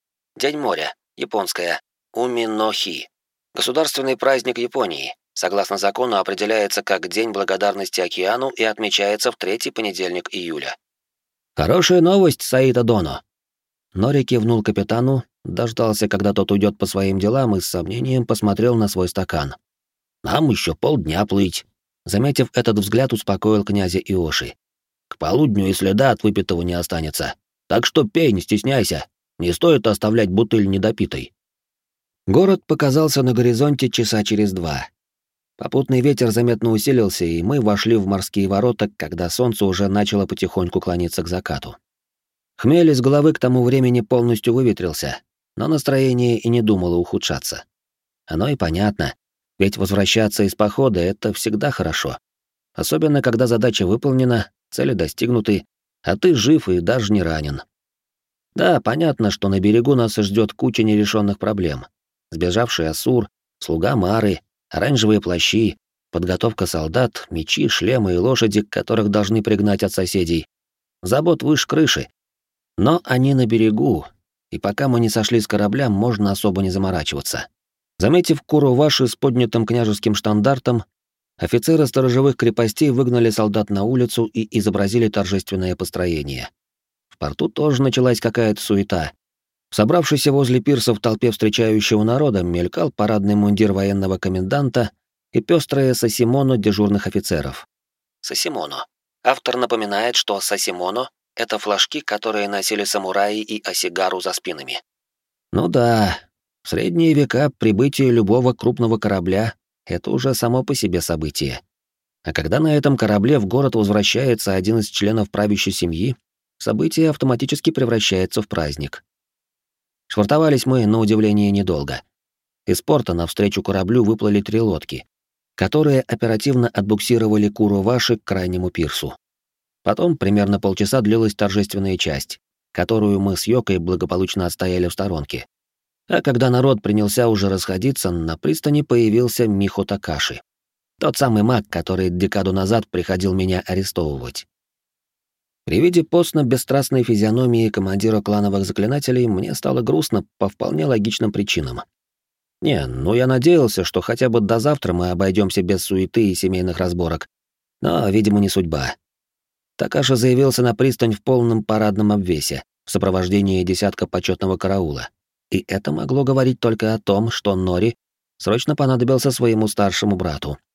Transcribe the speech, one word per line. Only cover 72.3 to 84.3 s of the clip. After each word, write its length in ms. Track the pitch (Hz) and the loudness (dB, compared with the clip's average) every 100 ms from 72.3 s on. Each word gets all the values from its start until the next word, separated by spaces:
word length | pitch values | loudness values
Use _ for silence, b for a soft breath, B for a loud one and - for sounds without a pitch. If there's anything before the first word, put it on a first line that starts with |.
| _ _ _ _ - | _ _ _ _ -2
Но 240 | 110 165 | 0 0
они 300 | - 127 135 | 0 0 2
на 100 | 131 | 2
берегу, 640 | 117 113 110 107 143 82 - _ _ _ - | 2 2 2 2 0 -2 -4 _ _ _ -14
и 80 | - | -6
пока 300 | 101 104 139 | -6 -2 0
мы 120 | 120 | 2
не 100 | 113 | 2
сошли 300 | 113 104 117 | 0 2 0
с 60 | 104 | 0
корабля, 440 | 104 104 123 127 | 0 0 0 0
можно 400 | 98 120 104 101 | 2 0 0 0
особо 320 | 98 104 95 | 0 -2 0
не 80 | 95 | -2
заморачиваться. 800 | 95 95 90 76 71 - - - _ _ _ _ - | 0 -2 -2 -4 -6 -6 -8 -10 _ _ _ _ -2
Заметив 420 | 101 175 175 147 | 4 4 2 -2
Куруваши 640 | - 151 139 123 151 - 127 | 2 2 4 4 2 2 0
с 100 | - | 0
поднятым 500 | 139 123 117 117 110 | 0 2 0 0 0
княжеским 480 | 120 110 104 113 | 0 0 0 0
штандартом, 720 | 101 107 104 127 135 - 120 - _ _ _ _ - | 0 0 2 2 0 0 -2 -4 _ _ _ _ -8
офицеры 480 | 82 120 - 160 139 | -2 0 2 2 2
сторожевых 500 | 135 131 123 139 127 | 2 2 4 2 2
крепостей 520 | 117 107 113 - 151 | 0 2 -2 2 0
выгнали 400 | 123 123 120 117 | 2 2 4 2
солдат 400 | 107 107 107 104 | 2 0 0 -2
на 160 | 101 | -2
улицу 400 | 107 127 120 - | 0 0 0 0
и 340 | 110 | -2